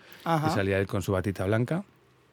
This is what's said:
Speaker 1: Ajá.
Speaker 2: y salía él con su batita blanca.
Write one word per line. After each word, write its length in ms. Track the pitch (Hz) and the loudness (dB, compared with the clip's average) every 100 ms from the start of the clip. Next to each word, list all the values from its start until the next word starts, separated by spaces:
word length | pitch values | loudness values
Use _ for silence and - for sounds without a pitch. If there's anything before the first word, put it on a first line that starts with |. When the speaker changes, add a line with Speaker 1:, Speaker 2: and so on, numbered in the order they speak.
| - - | -20 -8
Speaker 1:
Ajá. 240 | - 165 156 | -2 0 2
Speaker 2:
y 40 | |
salía 280 | 160 98 95 | 0 2 0
él 80 | 98 | 0
con 140 | 104 | -2
su 100 | 92 | 0
batita 340 | 92 101 90 95 | 0 0 -2 0
blanca. 380 | 110 120 170 - - _ _ _ | 0 0 -2 -6 -16 _ _ _